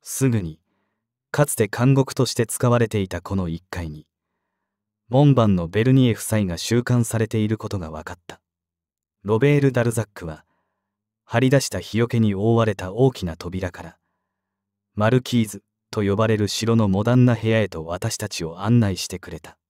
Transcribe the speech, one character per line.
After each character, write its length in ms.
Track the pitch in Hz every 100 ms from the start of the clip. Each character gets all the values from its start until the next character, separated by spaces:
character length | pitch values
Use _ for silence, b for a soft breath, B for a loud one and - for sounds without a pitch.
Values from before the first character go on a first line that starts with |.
す 260 | - - 135
ぐ 140 | 117
に、 180 | 85 78 _ _ _ _ _ _ _
か 160 | - 147
つ 100 | -
て 120 | 104
監 260 | - 127
獄 220 | 135 131 -
と 100 | 123
し 80 |
て 140 | - 113
使 200 | - 127
わ 120 | 120
れ 80 | 113
て 140 | 107
い 60 | 95
た 140 | 90
こ 140 | - 98
の 140 | 90
一 140 | 82 _
階 220 | - 82
に、 160 | 76 73 _ _ _ _ _ _ _ _ _ _
門 260 | 123 147 127
番 200 | 110 95
の 120 | 85
ベ 160 | 104
ル 100 | 117
ニ 160 | 135 127
エ 40 |
夫 80 | 107
妻 240 | - 110 98
が 120 | 85
収 240 | - 117
監 240 | 120 123 113
さ 140 | 113
れ 80 | 110
て 100 | 113
い 100 | 107
る 120 | 110
こ 100 | 107
と 80 | 101
が 140 | 80
分 120 | 78
か 100 | -
っ 60 | - _
た。 160 | - _ _ _ _ _ _ _ _
ロ 160 | 95 110
ベ 200 | 135 147
ー 40 |
ル・ 100 | 139
ダ 120 | 123
ル 80 | 120
ザ 120 | 117
ッ 40 | 107
ク 140 | - 85
は、 180 | 78 _ _ _ _ _ _ _ _
張 180 | _ 120
り 80 | 131
出 100 | 139
し 80 | -
た 100 | 95
日 200 | - 107
よ 80 | 117
け 120 | 117
に 140 | 110
覆 220 | 98 110 117
わ 100 | 110
れ 80 |
た 200 | 98 92
大 180 | 104 135
き 160 | 127 90
な 100 | 80
扉 340 | 87 92 92
か 120 | -
ら、 140 | 87 _ _ _ _ _ _ _ _ _ _ -
マ 160 | 107
ル 100 | 127
キ 220 | 127 123
ー 40 | 107
ズ 160 | 98 _ _ _
と 100 | -
呼 140 | 101 101
ば 100 | 110
れ 120 | 110
る 100 | 101
城 280 | - 110 113
の 120 | 107
モ 160 | 95
ダ 100 | 104
ン 120 | 123 123
な 100 | 117
部 120 | 110
屋 140 | 110
へ 80 | 101
と 160 | 85 80
私 320 | 90 113 -
た 100 | 107
ち 160 | -
を 180 | 82 85
案 180 | 98 120
内 180 | 104 90
し 100 | -
て 120 | 90
く 100 | -
れ 100 | 80
た。 200 | - _ _